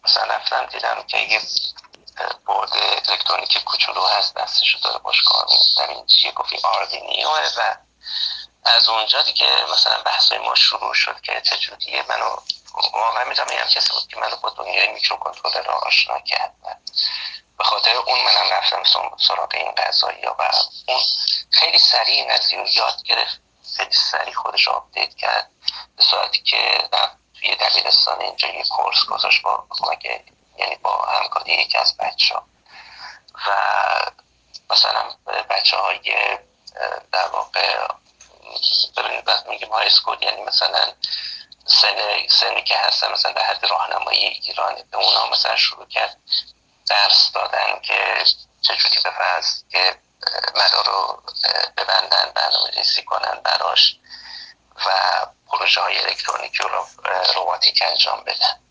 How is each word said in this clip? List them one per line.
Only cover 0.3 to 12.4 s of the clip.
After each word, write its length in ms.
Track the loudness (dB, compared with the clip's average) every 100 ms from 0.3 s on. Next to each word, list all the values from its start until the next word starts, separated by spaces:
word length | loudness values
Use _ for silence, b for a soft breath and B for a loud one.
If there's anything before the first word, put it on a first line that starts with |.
| -2 -2 -4 -4
دیدم 380 | -6 -4 -4
که 140 | -4 -4
یه 240 | 0 0 0 -6 -6 -12 -20 -20 -20 -8 -8 -8 -2
بورد 260 | -2 0 -2 0 0 -2
الکترونیکی 500 | -2 0 -2 0 0
کوچولو 460 | 0 0 0 0 2
هست، 300 | 2 0 -2
دستشو 440 | -2 2 2 2
داره 200 | -2 -4
باش 240 | 0 2
کار 220 | 4 4 4
می‌کنه. 380 | 4 6 4 0
این 160 | -4 4
چیه؟ 260 | 4 4
گفت 220 | 0 -4
این 80 | 0 0
آردینیوه. 840 | 0 -2 -6 -4 -2 0 0 0 0
و 200 | -2 -2 _ _ B B B B B _
از 260 | 2 4 4
اونجا 320 | 2 2 0
دیگه 440 | 2 2 2 2 2
مثلاً 280 | 2 2 2
بحثای 340 | 0 2 2 2
ما 180 | 0 2
شروع 380 | 2 0 -2
شد 280 | 0 -2 -4
که 200 | -6 -2
چجوریه. 640 | -2 -2 -4 -8 -6 -6 -4
منو 280 | -2 -2 -4